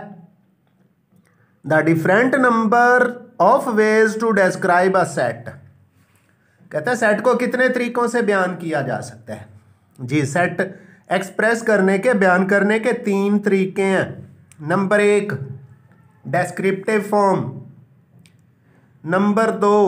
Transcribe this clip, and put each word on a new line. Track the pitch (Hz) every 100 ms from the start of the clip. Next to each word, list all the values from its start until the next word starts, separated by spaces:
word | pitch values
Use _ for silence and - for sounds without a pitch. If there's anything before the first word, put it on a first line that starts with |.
| - - - _ _ _ _ _ _ _ _ _ _ _ _ _ -
the | 156
different | 156 160 165 196 254 269
number | 254 226 220 240 240 247 240 - - -
of | 180 269 277 214
ways | 214 214 220 214
to | 226 202
describe | 185 185 180 175 190 185
a | 160
set। | - 123 113 110 - - _ _ _ _ _ _ _ _ _ -
कहता | 151 208
है | 240
सेट | 220 208
को | 240 233
कितने | 247 254 254
तरीकों | 254 240 240 240
से | 233
बयान | 208 202 185 170
किया | 170 151
जा | 123 107
सकता | - - -
है? | 104 - - _ _ _ -
जी, | 127 147 135
सेट | 180 175 175 196 - - - -
एक्सप्रेस | 185 190 - 214 233
करने | 226 208 190 196
के, | 254
बयान | 214 190 180 190
करने | 202 196 220
के | 247 226
तीन | 208 196 202 208
तरीके | 208 196 190 190
हैं। | 196 185 135 - - - _ - 151
नंबर | 185 190 208
एक, | 208 208 202 139 - - - - _ _ _ _ -
डिस्क्रिप्टिव | 165 175 - 190 190 - 214
फॉर्म, | 196 208 196 170 113 - - - _ _ _ _ _ _ _ _ _ _ _ _
नंबर | 156 185 208 208 220
दो, | - 202 208